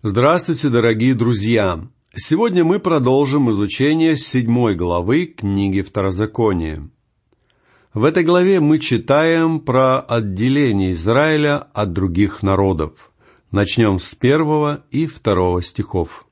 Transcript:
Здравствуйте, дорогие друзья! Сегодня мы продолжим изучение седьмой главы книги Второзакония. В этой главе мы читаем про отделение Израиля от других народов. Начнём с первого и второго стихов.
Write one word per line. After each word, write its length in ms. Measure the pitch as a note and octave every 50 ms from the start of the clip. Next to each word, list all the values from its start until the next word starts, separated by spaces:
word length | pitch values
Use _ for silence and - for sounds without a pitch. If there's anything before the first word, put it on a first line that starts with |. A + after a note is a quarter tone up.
| -
Здравствуйте, 640 | G#2+ F#2+ A2+ B2 D3 E3 F3 E3+ - D#3+ C3 - C#3+
дорогие 440 | A#2 A#2+ A2 A#2 A2+ A2 A#2 C3
друзья! 720 | C3 A2 A#2 A#2 A#2+ G#2 G2 A2 A#2 A2 G2+ F#2+ F2 D#2+ E2+ - _ _ _ _ _
Сегодня 480 | G#2+ - - D#3 E3+ A#3 A#3 F3+ F3+
мы 160 | E3+ E3 F#3 G#3
продолжим 720 | - F3+ E3 D3+ B2+ B2+ C3 C#3 D3 C3+ C3+ D3 C#3 A#2+
изучение 680 | G#2+ G2 G#2 G2 - - C3 D3 D#3 D#3+ D#3+ D#3+ D#3
седьмой 600 | C#3+ - - - C3 B2 A2+ A#2+ B2 B2 A2+ G2
главы 500 | E2 F2 F2 F2 F2 F2 G2 B2+ D#3+ F3+
книги 540 | D#3+ - - G#2 G2+ G2 G2 G2 G2 F#2+ G2
Второзакония. 1080 | F#2 - _ G#2 F#2+ G2 F#2 F2+ G#2+ G#2+ A2 - A#2 G#2+ G2 E2+ E2 D#2 D#2 D#2 D2+ - _ _ _ _ _ _ _ _ _ _ _ _ _ _ _ _ _ _ _ _
В 120 | _ A2 A2+
этой 180 | D3+ D#3+ F3+
главе 380 | E3+ D#3+ F3 F3+ F3+ F#3+ G3 F#3
мы 180 | D3+ D3 D#3 D#3
читаем 800 | D#3 - C3 A2+ - - C3+ D3 D#3+ E3 E3 E3 E3 D#3+ D#3+ D3+
про 400 | D#3 - B2 C3 C3 C3 C3 C3+
отделение 960 | - - A#2+ A#2 A2 G2+ F#2+ F#2 A2 C3 C3+ C#3+ C#3+ B2 G#2+ G2 F#2+ F#2
Израиля 640 | F#2 E2 E2 G2+ A#2 C3+ D3+ D#3 D#3 D3+ D3+ D3 C#3+ D3
от 360 | - _ _ - G#2 F#2+ E2+
других 500 | E2+ F#2 F#2+ E2+ F2 G#2 G2 - - -
народов. 680 | F#2+ G2 F#2 G2 F#2+ F#2 D#2 D#2 D2+ - _ - _ _ _ _ _ _ _ _ _
Начнём 480 | - G2+ G#2 F#2+ - - A2+ G#2 F#2+ F#2
с 160 | - - -
первого 720 | _ - B2 C#3 D#3 D#3+ D3+ D#3 D3+ D3+ D3 D3 C#3+ _ _
и 160 | - C3 E3 D#3+
второго 540 | - - _ A2+ G2+ F2+ F2+ F2+ F2+ F2+
стихов. 680 | F2+ - - - G2 - - F#2 E2 D#2 - - - _